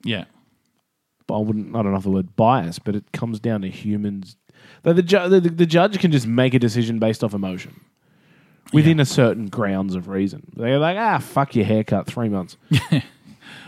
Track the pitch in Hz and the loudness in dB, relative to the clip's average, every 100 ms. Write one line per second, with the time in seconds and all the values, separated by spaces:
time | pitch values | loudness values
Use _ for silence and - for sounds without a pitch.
0 | - 104 - _ _ _ _ _ _ _ | -8 -6 -8 _ _ _ _ _ _ _
1 | _ _ - 107 107 107 98 120 101 98 | _ _ -6 -4 -2 -4 -6 -4 -2 -2
2 | 98 95 92 - 113 127 85 87 - 101 | 0 -2 -2 0 2 2 -2 -8 -6 -6
3 | - - 117 107 120 107 95 - 107 104 | -8 -10 -8 -6 -4 -4 -6 -8 -6 -4
4 | 104 98 92 - _ _ - - 165 170 | -4 -8 -12 -20 _ _ -20 -4 0 2
5 | 175 196 180 190 170 165 170 170 202 190 | 4 2 4 4 4 2 4 4 4 2
6 | 180 143 113 120 127 127 120 117 113 113 | 2 2 2 2 4 4 2 0 -2 0
7 | 110 110 110 101 92 92 - - _ _ | 0 0 -4 -4 -6 -8 -12 -20 _ _
8 | _ _ _ _ _ _ - 151 156 160 | _ _ _ _ _ _ 0 4 4 4
9 | 135 - 117 101 101 117 101 95 95 92 | 2 2 2 0 -6 -4 -4 -2 -4 -6
10 | 87 98 98 98 - - 117 139 160 196 | -4 -2 -2 -4 -16 -6 0 2 0 0
11 | 226 165 - 139 139 120 101 110 110 101 | 0 -2 -2 -2 0 0 2 0 0 -2
12 | - 123 113 98 87 - - 143 - 143 | -4 -6 -4 -4 -8 -12 -2 -2 0 -2
13 | - _ - - - - | -4 _ -20 -20 -20 -20